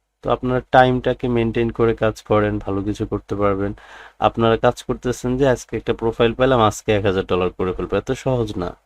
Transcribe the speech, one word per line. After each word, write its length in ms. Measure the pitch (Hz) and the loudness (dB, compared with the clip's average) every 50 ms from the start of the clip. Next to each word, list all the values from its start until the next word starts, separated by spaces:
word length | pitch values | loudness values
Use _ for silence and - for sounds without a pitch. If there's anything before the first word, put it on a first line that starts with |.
| _ _ _ _ | _ _ _ _
তো 80 | - - | -4 -4
আপনারা 320 | 120 - - 127 127 127 - _ | -4 -2 -2 -2 -2 -2 -2 _
টাইমটাকে 560 | - 131 127 127 127 123 120 131 123 - - | 4 6 6 6 4 2 0 -2 -2 -2 -2
মেইনটেইন 420 | 123 123 117 113 113 110 120 117 117 | 0 0 2 0 0 0 0 -2 -2
করে 260 | 113 - 117 113 110 | 0 0 0 0 2
কাজ 260 | - 113 110 107 - | 0 0 -2 -2 -4
করেন, 380 | - - 110 104 104 107 104 104 | -2 0 2 2 2 2 0 -2
ভালো 240 | - 104 98 98 98 | -4 -4 -4 -2 -2
কিছু 220 | 104 101 - 110 | -4 -4 -4 -4
করতে 300 | - 104 101 - - 104 | -4 -6 -6 -6 -6 -4
পারবেন। 380 | 98 101 101 98 98 101 101 107 - - - - - - - _ - | 0 0 0 0 0 -2 -4 -6 -8 -16 -20 -20 -20 -20 -20 _ -2
আপনারা 380 | - 107 - 113 113 113 113 | -2 0 2 2 2 2 2
কাজ 260 | 110 - 123 123 - - | 2 2 0 0 -2 -6
করতেছেন 540 | - 123 113 - 127 120 - - 123 127 | -8 -8 -6 -4 -6 -6 -4 -4 -4 -2
যে, 100 | 127 143 | 0 2
"আজকে 300 | 135 123 - - - - | 0 0 -2 -4 -8 -10
একটা 160 | 110 - - 113 | -6 -4 -4 -4
প্রোফাইল 400 | - 113 117 110 - 120 113 113 | -2 -4 -2 0 2 0 0 2
পেলাম, 280 | 123 127 131 131 120 | 2 2 2 4 4
আজকে 320 | 110 107 101 - - - 107 | 4 2 2 0 -2 0 0
এক 120 | 101 98 | 2 2
হাজার 200 | 104 92 95 90 | 0 0 0 0
ডলার 240 | - 92 90 90 90 | 0 0 0 0 -2
করে 240 | - - 95 92 90 | -2 -4 -4 -4 -4
ফেলবো," 220 | - 90 87 98 | -4 -4 -4 -4
এত 160 | 101 - - | -4 -2 -4
সহজ 460 | 131 - - 135 131 120 117 107 98 | -6 -4 -2 -2 -2 -2 -2 -4 -6
না। 180 | 90 90 85 - - _ | -6 -8 -8 -10 -14 _